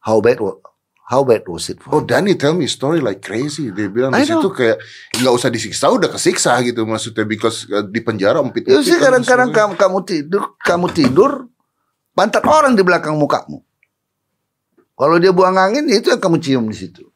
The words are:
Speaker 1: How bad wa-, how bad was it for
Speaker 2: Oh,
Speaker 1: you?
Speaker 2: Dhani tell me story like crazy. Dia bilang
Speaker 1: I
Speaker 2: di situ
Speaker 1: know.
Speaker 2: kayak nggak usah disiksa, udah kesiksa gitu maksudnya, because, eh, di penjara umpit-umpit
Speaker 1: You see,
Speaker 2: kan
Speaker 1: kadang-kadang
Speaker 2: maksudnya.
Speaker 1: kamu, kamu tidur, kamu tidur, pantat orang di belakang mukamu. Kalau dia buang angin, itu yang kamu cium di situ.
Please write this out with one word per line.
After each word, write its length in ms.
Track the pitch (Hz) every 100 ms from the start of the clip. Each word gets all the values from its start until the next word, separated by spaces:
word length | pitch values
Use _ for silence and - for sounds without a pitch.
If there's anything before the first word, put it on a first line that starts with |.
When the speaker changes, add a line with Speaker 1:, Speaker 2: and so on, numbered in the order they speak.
Speaker 1:
How 160 | - 110
bad 180 | 107 -
wa-, 240 | 104 - - _ _ _
how 220 | - 123
bad 180 | 135 110 -
was 240 | 82 -
it 100 | -
for 80 | -
Speaker 2:
Oh, 100 | 147
Speaker 1:
you? 60 | 113
Speaker 2:
Dhani 300 | 117 196 175
tell 180 | 143
me 140 | 175 127
story 320 | - 135 165
like 180 | 123 98
crazy. 520 | - 110 143 147 131
Dia 160 | 92 104
bilang 260 | 104 135
Speaker 1:
I 80 | 196
Speaker 2:
di 80 | 285
situ 80 | 330
Speaker 1:
know. 160 | 190
Speaker 2:
kayak 240 | - 117 107 - - - -
nggak 160 | 127
usah 160 | 123 131
disiksa, 400 | 113 107 82 147
udah 220 | 247 156
kesiksa 420 | - 175 180 165 120
gitu 240 | 120 120 110
maksudnya, 400 | 110 117 110 107
because, 400 | 107 113 110 -
eh, 160 | 104
di 160 | 104 113
penjara 400 | 113 110 98 160
umpit-umpit 320 | 131 113 -
Speaker 1:
You 160 | 294 277
see, 80 |
Speaker 2:
kan 160 | 339 277 254
Speaker 1:
kadang-kadang 320 | 240 247 254
Speaker 2:
maksudnya. 240 | 220 208
Speaker 1:
kamu, 220 | 185 196 190
kamu 40 | 185
tidur, 380 | 170 147 196 - _
kamu 260 | - 175 180
tidur, 400 | - 131 135 262 269 - _ _ _ _ _ _
pantat 320 | - 202 226 -
orang 320 | 302 285 226
di 60 |
belakang 320 | 185 170 156 156
mukamu. 480 | 143 131 - 135 _ _ _ _ _ _ _ _ _ _ _ _ _ _
Kalau 240 | 139 170
dia 80 | 185
buang 240 | 185 185
angin, 320 | 190 190 247 302
itu 240 | 214 -
yang 80 | 247
kamu 240 | 185 165
cium 240 | 135 131 110
di 80 | 87
situ. 300 | 90 - -